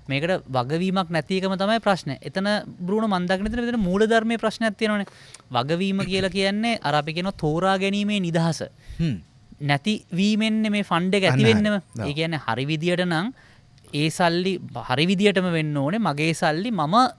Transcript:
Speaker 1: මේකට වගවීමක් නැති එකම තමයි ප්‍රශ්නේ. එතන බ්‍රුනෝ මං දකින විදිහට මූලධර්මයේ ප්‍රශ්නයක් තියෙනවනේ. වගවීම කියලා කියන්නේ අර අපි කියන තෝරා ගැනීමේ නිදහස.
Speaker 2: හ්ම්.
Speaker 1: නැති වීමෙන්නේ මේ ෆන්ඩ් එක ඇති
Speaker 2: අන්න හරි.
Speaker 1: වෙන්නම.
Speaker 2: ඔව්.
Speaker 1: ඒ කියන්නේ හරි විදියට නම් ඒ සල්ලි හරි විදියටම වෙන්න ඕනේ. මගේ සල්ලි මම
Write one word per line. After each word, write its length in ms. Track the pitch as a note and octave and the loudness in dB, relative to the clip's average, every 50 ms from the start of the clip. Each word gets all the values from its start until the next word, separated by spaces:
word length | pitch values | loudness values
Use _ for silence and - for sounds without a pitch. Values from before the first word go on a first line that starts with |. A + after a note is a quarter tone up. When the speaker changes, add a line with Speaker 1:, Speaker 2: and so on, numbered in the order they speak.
| - | -8
Speaker 1:
මේකට 440 | - C3+ C#3 D#3 E3+ F#3 D3 B2+ B2+ | -4 -2 0 0 0 0 -2 -2 -2
වගවීමක් 640 | C3 B2+ A#2+ B2+ D#3+ E3 F#3 F#3+ F#3 F#3+ F#3 D#3+ | -2 -2 0 0 0 0 0 0 0 0 -2 0
නැති 280 | E3+ D#3+ C#3+ - F#3+ F#3+ | -2 -2 -2 0 -2 0
එකම 160 | F#3 F#3+ F#3+ | 0 0 0
තමයි 220 | F3+ G3 G3+ A3+ A#3 | 0 0 0 0 2
ප්‍රශ්නේ. 380 | - G#3 F#3+ - - - C3+ - | 2 2 0 0 0 -6 -8 -8
එතන 260 | - D3 - F#3+ G3 G#3 G#3 G3 - - - - | -8 -8 -4 -2 0 0 0 -2 -4 -6 -10 -8
බ්‍රුනෝ 340 | F3+ F3 G3+ A3 A3+ G#3+ | -4 -2 0 0 0 0
මං 160 | F#3+ F3 F3+ F3+ | 0 0 0 0
දකින 240 | F#3+ F#3 G3+ G#3+ | -2 -2 -2 -2
විදිහට 260 | A3+ A#3+ A#3+ A#3+ A#3+ A#3 | -4 -4 -4 -2 -2 0
මූලධර්මයේ 640 | G3 F3 F#3 G3 A3 G#3+ A3+ A3+ A3 A3+ A#3 A3 | 0 2 2 2 4 4 4 2 2 2 0 0
ප්‍රශ්නයක් 360 | - G#3+ - - A3+ A3 G3 | -2 -2 -2 -2 -2 -2 -2
තියෙනවනේ. 300 | - A3+ G#3+ G#3 G3+ F#3+ - - - - - - - - - | -2 -2 0 0 -2 -4 -6 -10 -18 -20 -20 -20 -20 -10 -4
වගවීම 480 | B2+ A#2+ B2+ C#3+ E3 F3 G3 F#3+ G3 G3 F#3+ F#3 | -2 0 0 0 0 0 0 0 0 -2 -2 -2
කියලා 220 | F#3+ F#3+ F#3+ F#3+ | 0 0 0 0
කියන්නේ 480 | F3 G3 F#3+ G3 G3+ G#3+ A3 A#3 A3+ - | 0 0 0 0 0 0 0 -2 -2 -2
අර 140 | - D3 C#3+ | -2 0 0
අපි 180 | D3+ D3 D#3+ | 0 0 -2
කියන 180 | D#3 F3 F3+ G3 - | -4 -4 -4 -4 -4
තෝරා 400 | - - D3+ D3+ E3+ F3+ F#3+ G3 F#3+ | -2 -2 -2 0 2 2 2 2 2
ගැනීමේ 420 | F#3+ G3 G3 G3+ G#3 G#3 G#3 G3+ | 0 0 0 0 0 0 0 0
නිදහස. 440 | F3+ E3+ E3 E3+ E3 E3+ D#3 - F2+ - - - - - - | 0 0 0 2 2 2 0 -2 -6 -10 -12 -14 -18 -10 -4
Speaker 2:
හ්ම්. 200 | - E3 D#3+ A2+ - - - - - - - - - | -2 -2 -2 -2 -4 -8 -14 -20 -20 -20 -20 -12 -6
Speaker 1:
නැති 340 | D3 C#3+ C#3+ C#3 - G#3+ G#3+ - - - | -2 0 0 0 0 0 -2 -2 -4 -6
වීමෙන්නේ 600 | - E3+ G3 G#3 A3 G#3 A3 A3 G#3+ A3 A3 G#3+ | -2 0 2 2 2 2 0 0 0 0 0 0
මේ 120 | G#3 G#3 | 0 -2
ෆන්ඩ් 320 | G3 - F3 E3 F3+ F#3 G3 | 0 0 0 0 2 2 2
එක 100 | G3+ F#3+ | 2 4
ඇති 100 | F3 - | 4 4
Speaker 2:
අන්න 100 | C3+ A3 | 6 6
හරි. 80 | A3+ | 6
Speaker 1:
වෙන්නම. 220 | A3+ G#3 G#3 G#3+ G#3 | 6 6 4 2 0
Speaker 2:
ඔව්. 340 | F#3+ - _ - A#2 G#2 C#3+ | -2 -4 _ -8 -6 -4 -4
Speaker 1:
ඒ 60 | C#3+ | -2
කියන්නේ 260 | D#3 D#3+ E3 E3 D3 | -2 -4 -4 -4 -4
හරි 240 | - - A2+ A#2+ C3+ | -4 -4 -4 -2 -2
විදියට 380 | D3 D#3+ D3+ D#3+ F3 F3+ E3+ F3+ | -2 -2 -2 0 0 0 0 0
නම් 240 | F3+ E3+ D#3 F#3+ B3 C4+ - - - - - - - - - - - | 0 0 0 -2 -4 -6 -10 -18 -20 -20 -20 -20 -20 -20 -20 -14 -8
ඒ 180 | - C#3+ D3+ D#3+ | -4 -2 -2 0
සල්ලි 420 | - - F3+ E3+ E3+ F3 F#3 F#3+ F#3 F3 B2+ B2 - B2 | 0 2 2 2 2 0 0 -2 -2 -4 -6 -10 -10 -8
හරි 220 | A2+ - B2+ C3+ D#3+ | -4 -2 0 2 2
විදියටම 400 | F3+ G3+ F3+ G#3 G3+ F3 F#3+ F#3 F3+ | 2 2 4 4 4 4 2 0 0
වෙන්න 240 | E3+ D#3+ D#3 D3+ D3 | 0 0 0 0 0
ඕනේ. 240 | C#3+ C3+ D3 G3 A#3 | -2 0 0 0 0
මගේ 320 | G#3+ E3 C#3+ C#3+ D#3 E3 D#3+ | 0 -2 0 0 0 0 0
සල්ලි 360 | - F3+ D#3+ D3+ D#3+ G3+ B3+ | 0 0 0 0 0 -2 -2
මම 260 | A3+ F3 D3 D3 F#3+ A#3+ C4 B3 - | -2 -2 0 2 4 4 4 2 0